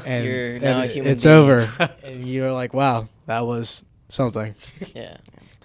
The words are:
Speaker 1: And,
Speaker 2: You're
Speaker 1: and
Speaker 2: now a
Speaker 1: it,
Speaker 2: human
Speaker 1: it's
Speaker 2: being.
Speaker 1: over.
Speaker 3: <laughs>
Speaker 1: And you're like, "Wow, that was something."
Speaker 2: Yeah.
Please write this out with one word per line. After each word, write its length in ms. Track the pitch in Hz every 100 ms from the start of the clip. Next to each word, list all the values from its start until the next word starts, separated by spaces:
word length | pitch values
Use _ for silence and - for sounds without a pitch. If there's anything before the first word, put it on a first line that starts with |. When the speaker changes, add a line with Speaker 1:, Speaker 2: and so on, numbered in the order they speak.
| 139
Speaker 1:
And, 200 | 123 120
Speaker 2:
You're 240 | 127 120
Speaker 1:
and 80 | 120
Speaker 2:
now 180 | 135 127
a 40 | 127
Speaker 1:
it, 60 |
Speaker 2:
human 200 | 139 135
Speaker 1:
it's 120 | 123
Speaker 2:
being. 120 | 151 156
Speaker 1:
over. 340 | 143 123 110 117 170 -
Speaker 3:
<laughs> 60 |
Speaker 1:
And 220 | 139 127 127
you're 240 | 131 131
like, 220 | 131 123 131
"Wow, 320 | 139 117 110 _ -
that 200 | 113 120
was 380 | 117 113 - - _ _
something." 440 | - 127 110 107 104 - - 190
Speaker 2:
Yeah. 240 | - 113 - - - - -